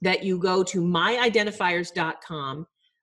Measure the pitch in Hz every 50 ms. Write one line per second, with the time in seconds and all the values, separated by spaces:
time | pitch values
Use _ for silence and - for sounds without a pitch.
0 | 175 185 185 - - 196 185 180 175 190 185 190 185 180 - 190 170 180 175 165
1 | 170 208 240 247 247 240 208 220 208 208 202 - 196 175 175 175 175 - - 180
2 | 160 160 - - - - 170 151 139 135 139 151 165 - _ _ _ _ _ _